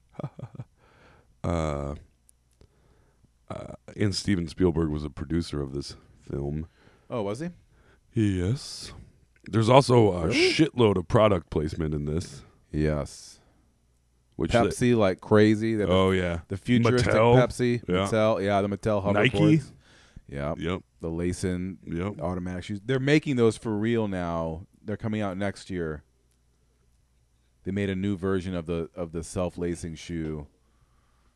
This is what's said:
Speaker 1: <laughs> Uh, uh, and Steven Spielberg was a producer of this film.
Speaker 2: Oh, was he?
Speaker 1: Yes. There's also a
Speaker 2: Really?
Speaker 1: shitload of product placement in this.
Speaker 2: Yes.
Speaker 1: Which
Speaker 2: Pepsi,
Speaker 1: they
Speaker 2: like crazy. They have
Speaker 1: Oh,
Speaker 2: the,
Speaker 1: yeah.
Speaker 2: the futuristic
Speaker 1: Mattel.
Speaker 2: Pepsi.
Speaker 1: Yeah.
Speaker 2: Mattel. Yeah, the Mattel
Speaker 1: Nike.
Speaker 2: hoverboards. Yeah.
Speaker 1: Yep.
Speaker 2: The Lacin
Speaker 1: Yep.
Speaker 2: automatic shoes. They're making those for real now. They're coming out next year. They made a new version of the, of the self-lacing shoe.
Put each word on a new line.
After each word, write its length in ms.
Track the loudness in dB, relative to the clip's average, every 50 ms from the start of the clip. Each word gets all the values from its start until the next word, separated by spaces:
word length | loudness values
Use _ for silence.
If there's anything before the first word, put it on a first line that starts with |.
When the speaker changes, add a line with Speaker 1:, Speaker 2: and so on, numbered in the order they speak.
| _ _ _ -14
Speaker 1:
<laughs> 60 | -14 -14 -14 -16 -18 -16 -16 -18 -18 -20 _ _ _ _ _ _ -20 -20 -20 _ _ _ _ _ -6
Uh, 520 | -4 -2 -2 -2 -4 -4 -4 -6 -8 -8 -12 -14 -20 _ _ _ _ _ _ _ _ _ _ _ _ _ _ _ _ _ _ _ _ _ _ _ _ _ _ _ -14
uh, 240 | -14 -12 -14 -14 -16 -18 _ -14 -6
and 160 | -4 -4 -2 -2
Steven 320 | -2 -2 0 0 0 -2
Spielberg 420 | -4 0 2 2 2 2 2 0 -2
was 140 | -2 -4 -6
a 60 | -8
producer 500 | -8 -10 -6 -4 -2 -2 -2 -4 -6 -6
of 120 | -6 -6 -8
this 220 | -8 -10 -10 -14 -20 -20 -20 _ _
film. 460 | _ -10 -8 -6 -6 -4 -6 -6 -8 -10 _ _ _ _ _ _ _ -10
Speaker 2:
Oh, 140 | -8 -6 -4
was 160 | -4 -6 -6
he? 100 | -8 -10 -10 -14 _ _ _ _ _ _ _ _ _ _ 0
Speaker 1:
Yes. 800 | 0 2 2 2 0 0 -2 -2 -4 -6 -12 -14 -14 -14 -16 -16 -18 -20 -20 _ _ _ _ _ _ -10 -2
There's 200 | 0 2 4 6
also 420 | 6 6 6 6 6 6 6 6 4
a 140 | 0 0
Speaker 2:
Really? 260 | 0 2 2 2 2 4
Speaker 1:
shitload 440 | 4 2 2 4 4 4 4 4
of 100 | 2 0
product 420 | 2 4 6 6 6 4 2 0 _
placement 440 | -2 -2 -2 -2 -2 -2 -2 -2 -2
in 100 | -2 -2
this. 380 | -2 -2 -2 -4 -6 -10 -18 -20 -20 _ _ _ _
Speaker 2:
Yes. 680 | -2 0 0 0 0 -2 -4 -8 -10 -16 -20 -20 -20 -20 _ _ _ _ _ _ _ _ _ _ _ _ _ _ _ _ _ _ _
Speaker 1:
Which 160 | -4 -2 2
Speaker 2:
Pepsi, 260 | 2 2 2 2 0 0
Speaker 1:
they 140 | 2 2 4
Speaker 2:
like 260 | 4 4 2 0 -2
crazy. 540 | 0 4 6 8 8 6 6 4 0 -2 -2
They 60 | 0
have 80 | 2 2
Speaker 1:
Oh, 220 | 4 4 4 4
Speaker 2:
the, 60 | 2
Speaker 1:
yeah. 220 | 2 0 -2 -4 -6 -6
Speaker 2:
the 100 | -8 -10
futuristic 540 | -6 0 2 2 4 4 4 4 2 2 2
Speaker 1:
Mattel. 240 | 4 4 6 6 6
Speaker 2:
Pepsi. 440 | 6 6 4 0 -2 0 0 0 -2 -2
Speaker 1:
Yeah. 80 | -2 0 0 0
Speaker 2:
Mattel. 360 | 2 2 2 2 2 2 2 0
Yeah, 180 | 0 2 2
the 80 | 0 0
Mattel 440 | -2 -4 -2 -2 -2 0 0 0 2
Speaker 1:
Nike. 240 | 2 2 2 4 4
Speaker 2:
hoverboards. 320 | 4 4 4 4 2 -4 -12 -20 _ _ -20 -20 _ _ _ -20 -16
Yeah. 260 | -12 -8 -6 -4 -6 -6
Speaker 1:
Yep. 260 | -4 -4 -4 -6 -6 -8 _ _ _
Speaker 2:
The 80 | -8 -6
Lacin 680 | -4 -4 -2 -4 -4 -4 -4 -4 -4 -4 -6 -8 -10 -12 -10
Speaker 1:
Yep. 360 | -8 -6 -6 -6 -6 -6 -6
Speaker 2:
automatic 420 | -6 -6 -4 -6 -6 -8 -8 -8 -8
shoes. 140 | -10 -10 -8 -4
They're 140 | -4 -2 0
making 360 | 2 4 4 4 2 0 2
those 200 | 2 2 2 2
for 180 | 0 -4 -4 -2
real 320 | -2 0 0 0 0 -2
now. 600 | -2 -4 -4 -4 -4 -4 -4 -4 -4 -6 -10 -14 -18 _ _ -10
They're 100 | -10 -8
coming 260 | -6 -6 -6 -4 -4
out 160 | -4 -4 -4
next 320 | -4 -6 -6 -6 -8 -12 -8
year. 320 | -6 -6 -4 -6 -6 -8 -12 _ _ _ _ _ _ _ _ _ _ _ _ _ _ _ _ _ _ _ _ _ _ _ _ _ _ _ _ _ _ _ -8
They 80 | -6
made 180 | -4 -2 -2 -2
a 60 | -2
new 200 | -2 -2 -2 -2
version 400 | -2 0 0 0 0 -2 -4 -4
of 120 | -4 -4
the, 220 | -4 -4 -4 -4 -6 -8
of 160 | -10 -8 -8
the 120 | -8 -8 -8
self-lacing 720 | -6 -4 -4 -4 -4 -4 -4 -4 -4 -4 -6 -8 -10 -12
shoe. 520 | -12 -10 -8 -8 -6 -6 -6 -8 -10 -12 -14 _ _ _ _ _ _ _ _ _ _ _ _ _ _ _ _ _